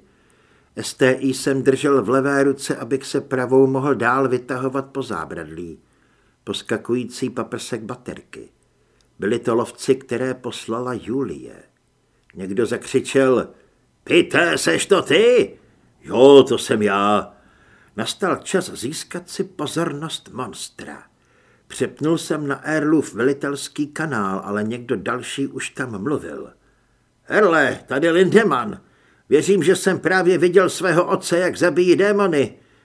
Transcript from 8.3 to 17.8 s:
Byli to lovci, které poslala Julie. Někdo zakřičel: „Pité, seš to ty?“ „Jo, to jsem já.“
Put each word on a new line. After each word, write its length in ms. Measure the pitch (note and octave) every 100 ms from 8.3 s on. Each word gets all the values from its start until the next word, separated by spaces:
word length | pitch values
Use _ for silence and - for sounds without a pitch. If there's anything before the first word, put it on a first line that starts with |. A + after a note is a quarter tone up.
| - - _ _ _ _ _ _ _
Byli 200 | G2 A#2
to 160 | A#2+
lovci, 400 | A#2 A2+ - -
které 400 | C3 - B2 C3
poslala 580 | C3 A#2+ - - A2+ B2+
Julie. 680 | A#2 G2+ C3 A2+ C#2+ A#1+ G1+ G1+ _ _ _ _ _ _
Někdo 320 | - F#2 G2+ A2+
zakřičel: 840 | A#2+ - C3 - C3+ C3+ A#2+ - - _ _ _ _
„Pité, 540 | - D3 - C#3+ E3+ C3+
seš 280 | - E3 -
to 160 | F#3
ty?“ 560 | - D#3+ A#3 B3 - - _ _ _ _
„Jo, 420 | - A2+ C3+ C#3 -
to 100 | A#2
jsem 240 | - A2+
já.“ 480 | G#2 G2 G#2 G#2 - - _ _ _ _